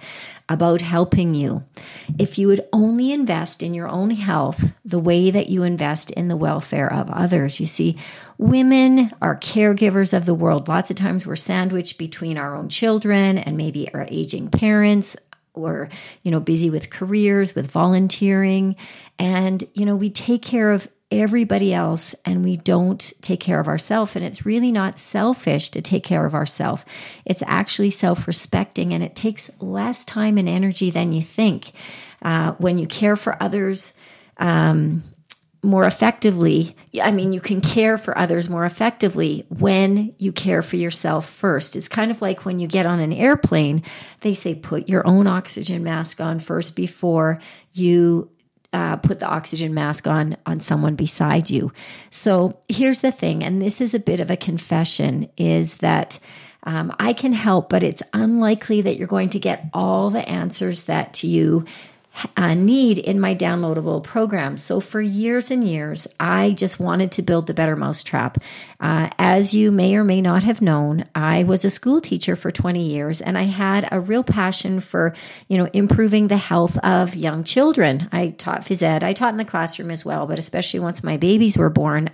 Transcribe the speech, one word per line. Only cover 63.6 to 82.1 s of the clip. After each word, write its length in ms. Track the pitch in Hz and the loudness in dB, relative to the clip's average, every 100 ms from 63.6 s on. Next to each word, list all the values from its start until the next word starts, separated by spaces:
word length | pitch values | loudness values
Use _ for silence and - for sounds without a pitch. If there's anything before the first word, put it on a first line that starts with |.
| 165 160 156 160 | -2 -2 -2 -4
program. 540 | 156 226 220 190 139 143 | -4 -2 -2 -2 -4 -6
So 240 | - 185 | -4 -4
for 180 | - 214 | -4 -4
years 520 | 214 202 226 247 240 | -2 -2 0 0 0
and 140 | 254 208 | 0 0
years, 400 | 156 151 156 - - | -2 -4 -4 -6 -4
I 320 | 165 185 202 | 0 2 2
just 260 | 196 190 - | 2 0 0
wanted 360 | 180 180 185 | 0 0 0
to 80 | - | -2
build 260 | 180 170 165 | 0 0 0
the 60 | |
Better 240 | 160 160 151 | -2 0 0
Mousetrap. 640 | 139 151 - 131 120 - - - - - | -2 0 0 -2 -2 -4 -6 -18 -20 -6
Uh, 300 | 156 160 165 - | 0 0 0 2
as 360 | 180 190 196 | 4 4 4
you 180 | 214 214 | 4 4
may 240 | 196 185 202 | 4 4 4
or 80 | |
may 160 | 208 190 | 4 2
not 240 | 180 180 | 4 2
have 160 | 208 226 | 2 2
known, 460 | 185 151 147 160 - 156 | 2 2 2 -2 -4 -2
I 280 | 156 170 | 0 2
was 200 | 180 185 | 2 2
a 60 | 196 | 2
school 320 | - 247 311 | 0 2 0
teacher 340 | - 175 - 175 | 0 -4 -2 -2
for 160 | 170 | -4
twenty 300 | - 180 175 | -4 -2 -2
years, 400 | 160 147 147 160 | -2 -2 -2 -4
and 160 | - 185 | -2 -2
I 60 | |
had 440 | 196 190 190 202 - | -2 0 0 0 0
a 120 | 185 | -2
real 220 | 185 233 | 0 -2
passion 580 | 254 214 185 190 190 190 | 0 0 0 0 -2 -4
for, 320 | - 175 165 165 - - - | -2 0 0 -2 -18 -20 -2
you 100 | 185 | 0
know, 100 | 180 | 2
improving 560 | 202 202 - 214 214 208 | 2 2 4 4 4 2
the 100 | 202 | 2
health 400 | - 175 170 - | 2 2 2 0
of 360 | 185 180 180 180 | 2 2 0 -2
young 300 | 160 156 160 | -4 -4 -2
children. 640 | 254 302 294 156 135 175 | 2 4 4 2 2 -2
I 180 | 175 175 | -2 -4
taught 320 | - - - | -4 -8 -8
phys 200 | - 180 | -4 0
ed. 200 | 165 156 | 2 2
I 120 | 175 | 0
taught 180 | 196 240 | 0 -2
in 60 | 214 | -2
the 80 | 214 | -6
classroom 460 | 175 160 - 170 | -4 -4 -6 -6
as 120 | 160 | -6
well, 220 | 170 156 147 | -4 -4 -4
but 140 | 156 | -6
especially 420 | - 175 180 180 | -6 -4 -4 -4
once 220 | 170 - | -4 -4
my 120 | 156 151 | -4 0
babies 420 | 175 214 226 190 | 2 4 4 4
were 120 | 156 | 4
born, 400 | 160 151 151 160 | 2 2 0 -2